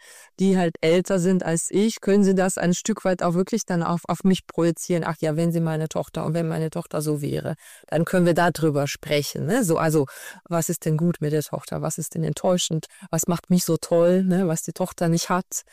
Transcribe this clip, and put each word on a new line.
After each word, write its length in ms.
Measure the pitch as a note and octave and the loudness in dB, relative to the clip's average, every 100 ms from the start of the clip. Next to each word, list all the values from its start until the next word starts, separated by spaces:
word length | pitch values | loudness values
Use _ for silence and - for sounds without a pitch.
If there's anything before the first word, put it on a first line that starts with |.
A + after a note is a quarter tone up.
| - - - - | -6 -20 -16 -2
die 160 | F#3+ F#3 | 2 4
halt 180 | F3 - | 2 0
älter 380 | D#3+ F3 F3 G3 | 2 2 2 0
sind 260 | F3 F#3 | 2 2
als 240 | E3 E3 - | 0 -2 -2
ich, 300 | F#3 A3 - | 0 0 0
können 240 | - G3 | 2 4
sie 100 | G3 | 4
das 240 | F#3+ F#3 - | 4 2 0
ein 160 | - | -2
Stück 300 | F3+ - G#3+ | -2 -2 -2
weit 180 | F#3+ F#3 | -2 0
auch 120 | F3 | 0
wirklich 280 | E3+ F#3+ A3 - | 0 0 -2 -2
dann 160 | F3+ | -2
auf, 200 | E3 E3+ - | -2 -4 -4
auf 160 | E3+ | 0
mich 220 | F#3+ F#3 - | 2 0 -2
projizieren. 580 | - E3+ D#3+ - F3 | 0 0 0 -2 -2
„Ach 120 | E3 D#3+ | -2 -4
ja, 160 | D#3+ D3+ | -2 0
wenn 160 | E3+ | 0
sie 80 | E3+ | 0
meine 280 | E3 D#3 D#3+ | 0 -2 -4
Tochter 360 | - - D#3+ - | -6 -6 -6 -4
und 80 | |
wenn 140 | E3 E3 | -2 -2
meine 220 | E3 D#3+ | -2 -4
Tochter 320 | E3+ - D#3+ | -6 -6 -4
so 180 | D3+ D3+ | -2 -2
wäre, 320 | C#3+ C#3 C3+ D3 - - - | -2 -4 -6 -8 -12 -20 -4
dann 160 | D#3 | -2
können 220 | E3+ F#3 F3 | 2 2 4
wir 80 | |
da 160 | E3 F3 | 4 2
drüber 360 | - D#3+ C#3+ C#3+ | 2 0 0 -2
sprechen“, 600 | - D3+ D3 C#3+ - C#3 | -6 -2 -2 -2 -6 -2
ne? 180 | A#3+ | 0
So, 140 | F#3+ D#3+ | 2 2
also, 280 | D#3+ D#3 C3+ - - - - | 2 2 0 -4 -18 -18 -4
was 200 | E3+ D#3+ | -2 -2
ist 160 | F3 | -4
denn 120 | E3 D#3 | -2 0
gut 240 | F3 - | 0 0
mit 120 | D3+ | -2
der 100 | D3+ | -2
Tochter? 400 | D3 - - D3+ | -2 -8 -8 -6
Was 160 | D3 D#3+ | -6 -6
ist 160 | D#3 | -8
denn 100 | E3 | -4
enttäuschend? 600 | D#3 D3+ F#3+ F3+ - D#3+ - - F#3+ | -4 -2 2 2 0 -4 -6 -18 -6
Was 160 | E3 - | -4 -2
macht 240 | E3+ - | -2 2
mich 140 | F3+ | 2
so 120 | - D#3+ | 2 -2
toll, 480 | - E3+ E3+ F#3 | 2 4 4 4
ne, 240 | F#3+ F3+ F#3 | 2 2 2
was 140 | D#3+ | -2
die 100 | - | -4
Tochter 360 | - F#3 - E3+ | -6 -6 -2 0
nicht 200 | E3+ - | 0 0
hat? 320 | F3+ - - - | -2 -2 -10 -12